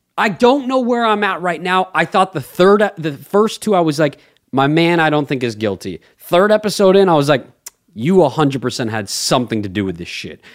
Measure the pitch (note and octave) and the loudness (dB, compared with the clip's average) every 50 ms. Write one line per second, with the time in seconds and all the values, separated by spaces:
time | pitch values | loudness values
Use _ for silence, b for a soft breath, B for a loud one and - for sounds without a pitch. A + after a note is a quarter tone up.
0 | _ _ _ - G#3 A3+ F3+ - A#3+ A#3+ C4+ C#4+ B3+ B3 C4+ C4 B3+ A3+ B3 A#3+ | _ _ _ -4 -4 -4 -2 2 2 2 2 2 0 -2 -2 -2 -2 -2 -2 0
1 | A#3 A3 G#3+ G#3 G#3 G3 F#3 D#3 F3 F3+ E3+ D3 E3+ F3+ F#3 F#3 F#3 - - D#3 | 0 0 0 0 0 -2 -2 -2 -4 -4 -4 -4 -4 -2 0 0 0 0 0 -2
2 | E3+ - - G3 F#3+ F#3 - D3+ B2+ - - - F3+ G3 G3+ G3+ G#3+ G3 - - | -2 0 2 0 0 0 -2 -8 -10 -6 0 2 4 6 6 4 2 0 -2 -6
3 | D3+ D#3+ C#3 A#2+ C3+ - - G3+ G#3+ A3 - - - G#3+ G3+ F3+ E3+ D#3+ D3 C#3 | -8 -8 -8 -10 -8 -2 0 0 0 0 -2 -6 -4 0 0 2 2 0 0 0
4 | D#3+ C#3+ - - b b b b b _ - C3 C3+ C#3 D3+ E3 E3+ E3+ F3 E3+ | 0 -2 -2 -6 b b b b b _ -2 0 0 2 2 2 2 2 2 2
5 | D#3+ D#3 D3+ D#3 C#3+ B2+ D3 B2+ B2+ A#2+ A2 G#2+ A2 G#2 G2 F2+ - G2 F2 - | 2 2 0 0 -2 -2 -4 -4 -4 -6 -6 -4 -4 -4 -6 -6 -10 -12 -12 -14
6 | b b b b - - E3 F3 F#3+ G#3 G#3+ G#3+ G#3+ G#3 - - G3+ F#3 F#3 G3 | b b b b -6 0 2 2 4 4 2 0 0 -2 -2 2 2 4 4 4
7 | G3 F#3 E3+ D3+ C#3 C#3+ D3 B2 - - _ _ - - - _ _ _ - G#2+ | 4 4 4 2 2 2 0 0 -2 -6 _ _ -20 -20 -20 _ _ _ -12 -6
8 | A2+ D#3+ F#3+ F#3 E3 C3+ A#2+ D#3+ D3+ C#3 C3+ C3 A2+ B2 - - B2+ A2 A2 A2 | -2 0 2 4 4 2 2 0 0 0 0 -2 -4 -6 -6 -4 -6 -6 -6 -6
9 | G#2 - - - - - D#3+ C3 B2 G#2+ A#2 A2 G#2 G2+ F2+ G#2 G2+ F#2+ F2 E2+ | -8 -8 -8 -6 -4 -2 0 0 0 -2 -4 -4 -4 -4 -4 -4 -4 -4 -6 -8
10 | E2+ - - - - E2 D2+ - B B B | -12 -14 -14 -14 -14 -16 -16 -20 B B B